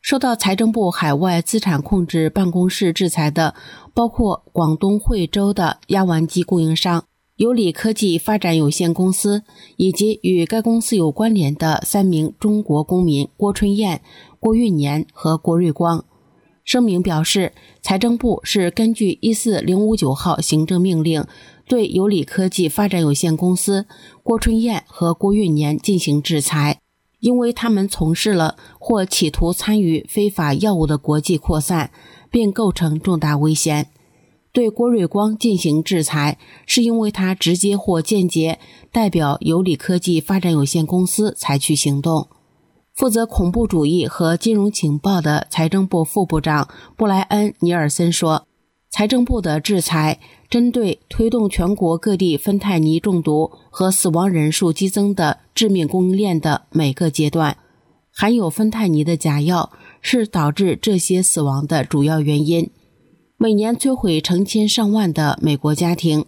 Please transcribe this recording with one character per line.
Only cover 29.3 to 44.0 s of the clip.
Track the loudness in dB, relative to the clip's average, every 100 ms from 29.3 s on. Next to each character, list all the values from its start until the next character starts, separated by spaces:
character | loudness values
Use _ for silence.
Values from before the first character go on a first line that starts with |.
| 0 -2
参 | -2 0 2
与 | 2 0 -2
非 | -2 0
法 | 0 0
药 | 0 0
物 | 0 0
的 | 0
国 | 0 -2
际 | 0 -2
扩 | 0 -2
散， | 0 -2 -4 -10 -20 -20 -4
并 | 0 0
构 | 0 -2
成 | 0 -2 -2
重 | -2 -2
大 | 0 0
危 | 0
险。 | 0 0 -2 -4 _ _ _ _ _ _
对 | 0 0
郭 | 0 0
瑞 | 2
光 | 0 0 -2 0
进 | 0 0
行 | 0 0
制 | 0 -2
裁， | 0 0 -2 -4 -12 -20
是 | -2 0
因 | 2 2
为 | -2
他 | -2 -2
直 | 0 0 0
接 | 0 0
或 | 0 -2
间 | 0 0 0
接 | 0 -2 -4 -10 -20 -6
代 | 0 0
表 | 2 0 -2
尤 | 0 0
里 | 0
科 | -2 0 -2
技 | 0 -2
发 | 0 -2
展 | 2
有 | 2
限 | 2 0 0
公 | 0
司 | 0 0 -2 -2
采 | -2 -2
取 | 0
行 | 0 0 0
动。 | 0 -2 -4 _ _ _ _ _ _
负 | -2 0
责 | 0 -2
恐 | -2 0
怖 | 0 0
主 | 0
义 | 2 0